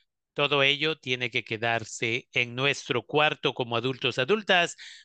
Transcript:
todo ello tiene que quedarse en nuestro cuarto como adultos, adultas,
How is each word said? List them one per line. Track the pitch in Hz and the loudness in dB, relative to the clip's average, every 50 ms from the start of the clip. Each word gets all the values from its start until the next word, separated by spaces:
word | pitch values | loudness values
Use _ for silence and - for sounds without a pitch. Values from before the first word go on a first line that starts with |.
| _ _ _ _ _ _ - | _ _ _ _ _ _ -2
todo | - 143 143 147 143 139 | 0 0 2 4 4 4
ello | 139 143 143 151 156 160 151 | 4 2 2 0 -2 -2 -2
tiene | - 131 127 123 123 120 | -4 -4 -2 -2 -2 -2
que | 110 123 110 | -4 -4 -4
quedarse | - 117 107 113 117 117 117 110 - - - 127 113 113 120 - _ - | -4 -4 -2 0 0 0 0 -2 -4 -6 -4 -2 -2 -2 -2 -4 _ -2
en | 131 123 120 120 | -2 -2 -2 -2
nuestro | 127 135 143 135 - - - 135 120 - | -2 0 0 0 -2 -4 -2 -2 -4 -2
cuarto | - - 147 151 156 151 - - 151 123 | 0 2 2 4 2 2 0 -2 -4 -2
como | - 127 113 117 | -2 -4 -2 -2
adultos, | 117 113 131 135 120 - 127 113 - | -2 -2 -2 -4 -2 -4 -4 0 0
adultas, | 127 139 202 220 196 - 190 175 175 156 - - - - - - | 0 0 0 0 2 2 4 4 4 2 -2 -10 -16 -18 -18 -20